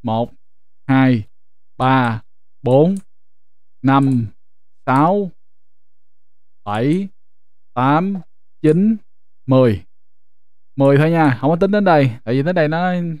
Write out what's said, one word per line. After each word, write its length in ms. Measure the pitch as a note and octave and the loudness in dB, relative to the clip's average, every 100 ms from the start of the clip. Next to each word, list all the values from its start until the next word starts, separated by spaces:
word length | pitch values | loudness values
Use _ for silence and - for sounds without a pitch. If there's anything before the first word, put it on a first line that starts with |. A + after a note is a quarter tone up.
Một, 280 | A#2 A2 A#2+ - - - - - - | -4 -4 -4 -8 -20 -20 -20 -18 0
hai, 360 | C3 C3 A#2+ - - - - - - | 2 4 2 -4 -18 -20 -20 -20 -4
ba, 440 | C3 C3 A#2+ A2 - - - - | 0 2 0 -4 -12 -20 -20 -8
bốn, 340 | B2+ C3 E3 G3 - - - - - - - - | 2 4 4 0 -8 -20 -20 -20 -20 -20 -20 -6
năm, 440 | C3 C#3 C3+ B2+ A2+ - - - - - - | 0 2 2 0 -4 -10 -20 -20 -20 -12 -2
sáu, 460 | C3 D#3+ G3+ F#3+ - - - - - - - - - - - - - | 0 2 0 -4 -10 -20 -20 -20 -20 -20 -20 -20 -20 -20 -20 -20 -16
bảy, 440 | - G#2+ C3 F3 G3 - - - - - - | -8 -2 0 -2 -4 -12 -20 -20 -20 -20 -10
tám, 420 | - B2+ D3+ F#3+ F#3+ - - - - | -2 2 2 0 -6 -12 -20 -20 -2
chín, 360 | D#3 D#3+ G#3 A3 - - - - - | 2 2 2 0 -6 -20 -20 -16 0
mười. 380 | C3 B2+ G2 - - - - - - - - - - | 4 4 0 -6 -20 -20 -20 -20 -20 -20 -20 -16 0
Mười 220 | C#3 C#3 | 2 4
thôi 140 | D#3 | 2
nha, 260 | E3 D3+ A#2+ | 2 2 2
không 80 | C#3 | -2
có 60 | E3+ | 0
tính 160 | F#3+ | 0
đến 140 | G#3 G3 | 2 4
đây. 260 | D#3 C3+ A2+ | 4 2 -2
Tại 100 | - | -4
vì 100 | C3 | -2
đến 120 | D3 F#3 | 0 0
đây 120 | D3+ | 0
nó, 260 | D#3+ F3+ F3+ E3+ D#3 | 0 -2 -2 -6 -8